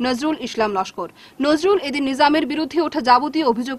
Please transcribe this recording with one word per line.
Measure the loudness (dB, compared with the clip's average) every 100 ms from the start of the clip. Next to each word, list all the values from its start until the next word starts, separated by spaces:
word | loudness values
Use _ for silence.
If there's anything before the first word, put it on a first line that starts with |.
নজরুল | -4 -2 -2 -4
ইসলাম | -4 -2 -2 -2
লস্কর। | -4 -6 -12 -12 -16 -4
নজরুল | 0 2 2 2
এদিন | 0 -2
নিজামের | -2 2 4 4 0
বিরুদ্ধে | -4 -4 -2
ওঠা | -2 0
যাবতীয় | 4 4 2 0 0
অভিযোগ | 0 -2